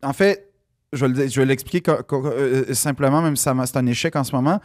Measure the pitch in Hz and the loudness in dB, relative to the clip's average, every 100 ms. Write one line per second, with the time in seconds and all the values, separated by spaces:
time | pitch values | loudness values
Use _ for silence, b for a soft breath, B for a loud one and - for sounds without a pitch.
0 | 135 139 196 196 - _ _ _ - 131 | -6 2 2 2 -6 _ _ _ -10 -2
1 | 135 127 139 127 131 135 - 180 - 156 | 0 0 0 2 2 0 -2 -2 0 0
2 | 127 139 143 123 139 131 123 131 151 135 | -2 -4 -2 0 0 0 0 -2 -2 0
3 | 135 147 165 143 147 127 127 139 123 120 | 2 2 2 0 0 0 -2 0 0 0
4 | 165 151 127 131 139 202 | -2 -2 -2 0 0 0